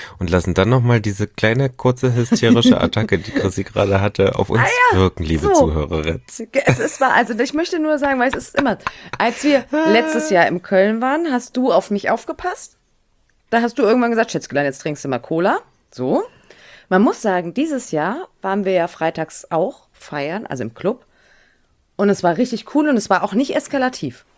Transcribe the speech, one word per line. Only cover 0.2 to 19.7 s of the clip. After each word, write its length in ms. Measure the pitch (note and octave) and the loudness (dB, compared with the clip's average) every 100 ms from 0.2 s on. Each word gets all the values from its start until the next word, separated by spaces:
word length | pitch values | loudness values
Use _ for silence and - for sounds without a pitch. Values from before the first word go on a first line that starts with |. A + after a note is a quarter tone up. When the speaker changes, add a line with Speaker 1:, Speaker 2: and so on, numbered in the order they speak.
| F2 | -2
Speaker 1:
lassen 240 | F2+ F2+ | 0 0
dann 160 | F2 G2 | 0 2
noch 120 | B2+ | 2
mal 200 | A#2+ A#2 | 2 2
diese 240 | G#2+ G2 G#2 | 0 -4 -6
kleine, 440 | - A2 A#2 C3+ | 0 0 2 -2
kurze, 420 | - B2+ B2 B2+ | 0 -2 0 0
hysterische 680 | A#2+ A#2 A3+ A#2 A#2+ B3+ F2+ | 0 0 2 4 6 6 4
Attacke, 380 | F2 G#2 - F#2 | 2 -2 -2 -2
die 140 | - | -2
Chrissy 320 | C#4 G2 G2 | -2 -2 -4
gerade 360 | G2 - G2+ G2 | -4 0 2 2
hatte, 360 | G2+ - G2 - | 0 2 0 2
auf 140 | - | 0
uns 100 | A#2 | 0
Speaker 2:
Ah 320 | - B4 B4 | 2 4 4
ja, 60 | F#2 | 4
Speaker 1:
wirken, 240 | F#2 - | 2 0
liebe 240 | D#2 D#2 G4+ | -2 0 4
Speaker 2:
so. 60 | |
Speaker 1:
Zuhörerin. 680 | F4 D#2+ D2+ D2 E2 D#2 E2 - - A3+ | 4 4 0 -2 -2 -4 -6 -10 -12 -4
Speaker 2:
Es 240 | C4+ - B2+ | -2 0 0
ist 220 | - - | -2 0
wahr, 120 | B3+ - | 2 2
also 180 | A3 A3 | 0 -2
ich 160 | C4+ D4 | -2 -2
möchte 240 | F4 E4+ | -2 -2
nur 180 | D#4 D4 | -2 0
sagen, 220 | C#4 C4 | 0 0
weil 100 | B3 | 0
es 60 | C4 | -2
ist 200 | - - | -4 -2
immer, 220 | C4+ F#3+ - - - - | -2 -2 -8 -12 -12 -2
als 260 | A3 A#3+ | -2 0
wir 220 | C#4+ C#4 - | 2 2 0
Speaker 1:
Ah. 180 | D4+ D#4+ | 0 4
Speaker 2:
letztes 400 | A3 A#3 A#3 - | 4 2 -2 2
Jahr 160 | F#3 D#3+ | 2 2
in 160 | F3 | 0
Köln 400 | - F#3+ G3+ A3+ | 0 2 2 0
waren, 300 | B3+ D4+ E4+ | -2 -2 -2
hast 260 | B3 - B3+ | -2 -4 -2
du 140 | B3+ | 2
auf 160 | F3 - | 0 0
mich 220 | G3+ - | -4 -2
aufgepasst. 680 | A3+ - D4+ F4+ G#4 - _ _ _ _ _ _ _ _ | -4 -4 -8 -8 -8 -14 _ _ _ _ _ _ _ _
Da 140 | A#3 | 0
hast 160 | A#3 A#3+ | 0 2
du 20 | |
irgendwann 280 | D4 B3+ A#3 | 2 4 2
gesagt, 200 | A3+ A#3 | 0 0
"Schätzelein, 340 | D#3+ - C#3 C#3+ | -4 -4 -2 -2
jetzt 180 | C3+ | -2
trinkst 200 | D#3+ D3 | -6 -6
du 60 | C#3+ | -4
mal 80 | B2 | -6
Cola." 400 | - D#3+ F#3+ F#4 - _ _ | -2 -2 0 -2 -6 _ _
So. 320 | - B2+ B3+ A4+ _ _ - - - _ | -6 -2 -2 -4 _ _ -20 -20 -20 _
Man 160 | F#3 | 2
muss 180 | B3+ - | 2 2
sagen, 320 | G#3+ F3+ E3+ | -2 -2 -2
dieses 380 | G#3+ D#4+ C4 - | -4 -4 -4 -4
Jahr 360 | D#3 E3 C#4+ F#4 _ | -4 -2 -6 -12 _
waren 240 | G3 G3 F#3+ | -4 -2 0
wir 80 | |
ja 140 | F3+ E3+ | 0 0
freitags 580 | - D#3+ D#3+ D#3+ - - | -2 -4 -4 -10 -12 -6
auch 380 | D#3+ G#3 | -2 -2